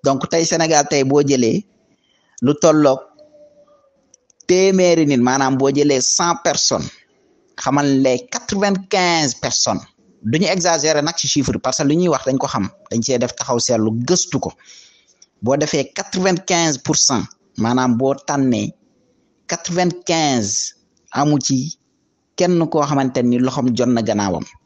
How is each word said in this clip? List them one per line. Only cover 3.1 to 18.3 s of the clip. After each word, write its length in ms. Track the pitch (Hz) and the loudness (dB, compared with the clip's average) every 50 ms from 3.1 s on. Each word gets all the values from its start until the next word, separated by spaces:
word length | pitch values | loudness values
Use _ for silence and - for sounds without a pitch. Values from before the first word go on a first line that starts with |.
| _ _ - _ _ - - _ _ _ _ _ _ _ _ _ _ _ _ _ _ _ _ _ _ _ _ | _ _ -20 _ _ -20 -20 _ _ _ _ _ _ _ _ _ _ _ _ _ _ _ _ _ _ _ _
téeméeri 600 | - 180 185 190 196 190 185 180 180 170 160 160 | 0 2 4 4 4 4 4 4 4 4 4 4
nit, 100 | 143 143 | 2 4
maanaam 400 | 120 120 127 131 139 135 135 135 | 2 2 2 2 2 2 0 2
boo 140 | 127 135 139 | 2 2 2
jëlee 320 | 139 143 147 147 139 131 | 2 2 2 2 2 2
cent 340 | 123 - - - 180 170 170 - - | 0 0 0 0 0 0 -2 0 -2
personnes, 460 | 170 147 - - - 131 92 - - - - _ _ _ _ _ _ _ _ _ _ _ | -2 -2 0 0 0 -2 -2 -4 -8 -12 -18 _ _ _ _ _ _ _ _ _ _ _
xamal 300 | - - 135 135 143 143 143 139 131 | -6 -4 0 0 0 2 2 2 2
les 240 | 135 135 127 120 120 - | 2 2 0 -2 -4 -10
quatre-vingt-quinze 1040 | - 240 - - 208 196 202 180 190 185 190 _ - 190 180 175 170 160 151 139 - - | -12 -12 -8 -6 -4 -2 0 0 -2 -2 -4 _ 0 0 2 2 2 0 0 -2 -4 -6
personnes, 400 | - 120 - - - 127 107 - - _ _ _ _ _ _ _ | -6 -4 -2 -2 -2 -2 -2 -4 -6 _ _ _ _ _ _ _
duñu 240 | - 107 131 160 - | -6 -4 0 0 0
exagérer 560 | - 190 185 165 175 165 156 139 156 156 147 | 0 0 0 0 0 0 0 0 0 0 0
nag 140 | 143 160 170 | 0 -2 -6
ci 100 | - - | -6 -6
chiffre, 300 | 143 - 147 127 - 120 - | -2 -2 -2 -2 -2 -4 -4
parce 160 | - 131 - - | -4 -6 -4 -2
que 60 | 151 | 0
lu 120 | 139 151 | 0 2
ñuy 120 | 170 180 175 | 2 2 0
wax 180 | 147 127 - | 0 -2 -2
dañ 100 | 131 135 | -2 -2
ko 100 | 131 143 | -2 -4
xam, 220 | 135 - 120 95 95 - _ - - | -4 -4 -4 -4 -4 -8 _ -12 -6
dañ 100 | - 117 | -6 -4
cee 160 | 110 - 131 117 | -2 -2 -2 -2
def 160 | 123 120 - | -2 -4 -6
taxaw 240 | - 127 - 123 117 | -10 -6 -4 -2 -2
seetlu, 340 | - - 120 113 107 110 110 117 123 | 0 0 0 0 0 0 -2 -4 -2
gëstu 320 | 127 180 170 - - - 127 | 0 0 0 0 -4 -4 -6
ko. 120 | - 90 - _ _ - - - - - _ _ _ _ _ _ _ _ _ _ | -6 -6 -12 _ _ -20 -20 -20 -20 -20 _ _ _ _ _ _ _ _ _ _
Boo 160 | - 120 135 | -2 0 0
defee 340 | 147 151 147 - 147 131 - _ | 0 0 -2 -2 -2 -4 -4 _
quatre-vingt-quinze 880 | - - - - 185 180 196 180 165 - - 185 170 170 160 143 127 _ | -12 -10 -6 -4 -2 0 0 0 0 -2 -2 0 0 0 0 -2 -4 _
pour 120 | - 151 | -2 0
cent, 280 | - - - 135 107 92 - - _ _ _ _ | 0 2 0 0 -2 -4 -6 -14 _ _ _ _
maanaam 400 | - 110 117 123 127 127 127 117 | -4 -2 0 0 0 0 0 0
boo 180 | 113 131 135 139 135 _ | 0 0 0 -2 -2 _
tànnee 480 | - | -4